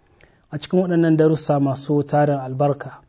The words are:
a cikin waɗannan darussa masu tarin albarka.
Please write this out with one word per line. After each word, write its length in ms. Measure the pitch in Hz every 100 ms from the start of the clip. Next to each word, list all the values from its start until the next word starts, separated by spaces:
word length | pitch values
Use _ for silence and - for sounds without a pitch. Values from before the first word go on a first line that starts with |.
| _ _ _ _ _
a 80 | 151
cikin 220 | - 185
waɗannan 360 | 180 170 165 160
darussa 440 | 156 156 - 143
masu 420 | 139 135 - 147
tarin 380 | 143 147 147 139
albarka. 600 | 131 131 147 139 135 -